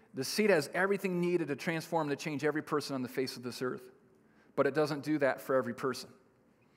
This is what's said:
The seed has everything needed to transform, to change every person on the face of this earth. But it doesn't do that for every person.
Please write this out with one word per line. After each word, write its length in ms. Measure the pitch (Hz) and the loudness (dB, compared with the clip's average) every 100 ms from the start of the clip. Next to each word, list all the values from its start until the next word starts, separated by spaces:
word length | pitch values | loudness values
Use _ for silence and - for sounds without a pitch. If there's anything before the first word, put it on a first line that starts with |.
| _ 131 | _ -6
The 80 | |
seed 260 | 131 - 208 | -2 2 6
has 180 | 170 139 | 4 4
everything 480 | 170 190 196 190 175 | 0 0 0 0 0
needed 280 | 175 175 147 | 2 2 0
to 60 | 135 | -2
transform, 540 | 180 160 - 165 147 | -2 -4 -2 -2 0
to 60 | 139 | -2
change 280 | 165 143 | -4 -2
every 200 | 151 147 | 0 -2
person 320 | - 151 - 135 | -2 -2 -2 -6
on 80 | |
the 60 | 123 | -4
face 280 | - 131 120 | -4 -4 -6
of 60 | |
this 180 | 120 - | -10 -6
earth. 220 | 127 139 - - _ _ _ _ _ - | -4 -6 -12 -20 _ _ _ _ _ 0
But 100 | 139 | 2
it 80 | |
doesn't 300 | 139 151 151 | 4 2 0
do 160 | 143 151 | 0 2
that 220 | 135 - | 4 2
for 120 | - 131 | 2 2
every 200 | 120 110 | 2 -2
person. 340 | 135 120 - - _ _ _ _ _ | -4 -4 -10 -20 _ _ _ _ _